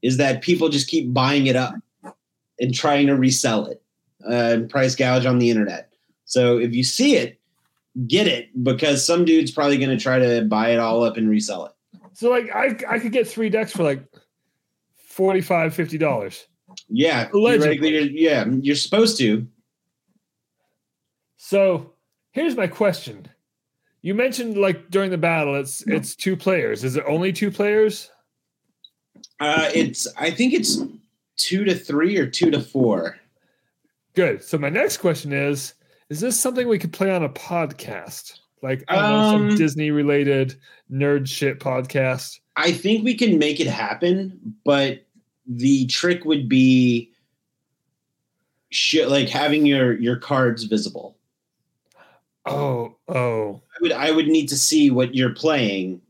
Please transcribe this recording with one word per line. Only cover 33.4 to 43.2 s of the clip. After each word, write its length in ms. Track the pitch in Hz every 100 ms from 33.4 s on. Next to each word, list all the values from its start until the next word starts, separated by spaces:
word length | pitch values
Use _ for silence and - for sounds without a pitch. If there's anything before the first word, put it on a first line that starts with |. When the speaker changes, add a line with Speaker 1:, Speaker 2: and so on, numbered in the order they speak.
| _ _ _ _ _ _ _
Speaker 2:
Good. 280 | - 175 98
So 120 | - 160
my 100 | 143
next 300 | 175 302 -
question 340 | 180 160 147
is, 420 | 139 139 143 135 _ _ _ _
is 100 | 151
this 180 | 233 226
something 300 | 254 254 247
we 100 | 208
could 140 | 165
play 180 | - 196
on 140 | 185
a 40 | 151
podcast? 1120 | 135 - 175 156 - - 101 85 - - - _ _
Like, 220 | 131 131 -
I 80 | 185
don't 140 | 208
know, 200 | 214 214
some 160 | 214 208
Speaker 1:
Um, 60 | 208
Speaker 2:
Disney-related 1000 | 160 143 151 147 143 143 139 139 131 131 _ - _
nerd 380 | 135 143 143 135
shit 320 | - 139 135
podcast? 800 | 139 131 131 143 131 127 - - _ -
Speaker 1:
I 160 | 165
think 320 | 175 196 226
we 100 | 220
can 240 | 240